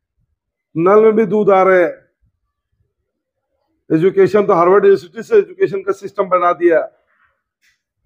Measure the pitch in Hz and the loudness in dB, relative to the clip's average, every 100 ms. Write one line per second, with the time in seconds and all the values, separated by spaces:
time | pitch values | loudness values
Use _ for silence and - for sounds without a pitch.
0 | _ _ _ _ _ _ _ 156 175 208 | _ _ _ _ _ _ _ -4 0 2
1 | 220 214 208 214 202 190 190 185 160 139 | 2 0 -2 -2 0 2 2 2 0 -6
2 | _ _ _ _ _ _ _ _ _ _ | _ _ _ _ _ _ _ _ _ _
3 | _ _ _ _ _ _ _ _ - 156 | _ _ _ _ _ _ _ _ -6 -2
4 | 185 196 185 214 196 180 175 202 196 190 | 0 0 0 0 0 0 2 2 2 0
5 | 175 226 202 220 175 180 185 196 190 196 | -2 -16 -2 0 0 -4 -6 -6 -8 -10
6 | 202 - 190 180 175 170 175 156 131 _ | -10 -8 -4 -2 -2 -2 0 0 -4 _
7 | _ _ _ _ _ _ _ _ _ _ | _ _ _ _ _ _ _ _ _ _